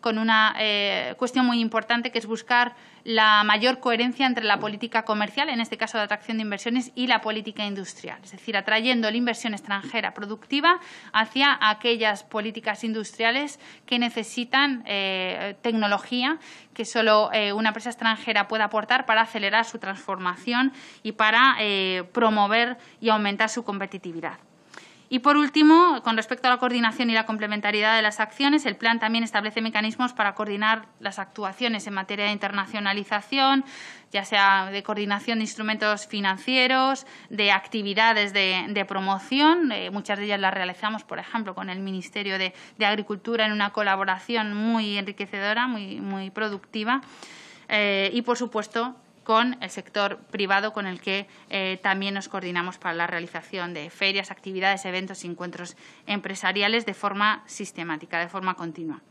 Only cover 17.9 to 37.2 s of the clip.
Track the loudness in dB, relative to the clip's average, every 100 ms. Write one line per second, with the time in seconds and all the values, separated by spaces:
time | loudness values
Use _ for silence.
17.9 | -2 -2 0 0 0 0 0 0 -2 2
18.9 | 0 4 2 2 0 0 0 0 -6 -10
19.9 | -10 -6 -4 -4 -4 -2 2 0 -2 -20
20.9 | -12 -10 2 4 6 6 4 0 0 0
21.9 | -2 -2 2 4 4 4 4 2 -4 -16
22.9 | -4 0 2 2 0 0 -2 -6 -6 -6
23.9 | -10 -10 -10 -10 -12 _ _ _ -20 -20
24.9 | -20 _ 0 4 4 4 6 10 10 8
25.9 | 4 0 -2 -2 0 2 2 2 2 0
26.9 | 2 2 2 0 -4 -4 -2 0 2 4
27.9 | 4 2 0 -4 0 2 2 0 -2 0
28.9 | 0 0 0 0 -2 -2 -4 -2 -2 -2
29.9 | -2 -4 0 -2 -2 -6 0 2 0 -2
30.9 | _ -10 -8 -10 -8 -10 -4 -2 -2 -4
31.9 | -8 -6 -4 -2 -2 -2 -4 -4 -4 -2
32.9 | -2 -2 -4 -2 2 4 4 0 -12 -16
33.9 | -18 _ -6 0 4 6 4 2 -6 -4
34.9 | -4 -2 -2 -2 -2 -2 -4 -4 0 0
35.9 | -2 -4 -2 0 0 0 2 4 4 2
36.9 | 0 -6 -20